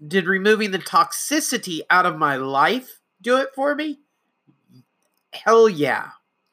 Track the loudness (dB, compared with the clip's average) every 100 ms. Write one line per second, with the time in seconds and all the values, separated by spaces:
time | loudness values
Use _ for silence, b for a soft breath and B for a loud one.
0 | -4 -2 0 0 2 2 0 -4 0 0
1 | 0 -4 -4 -2 -2 -6 -6 -8 0 2
2 | 2 0 -2 -2 -2 2 2 0 -6 -20
3 | _ _ -2 0 -2 -4 -4 -4 -6 -10
4 | _ _ _ _ _ _ _ _ _ _
5 | _ _ _ -6 2 6 6 4 -2 -2
6 | -6 -18 _ _ _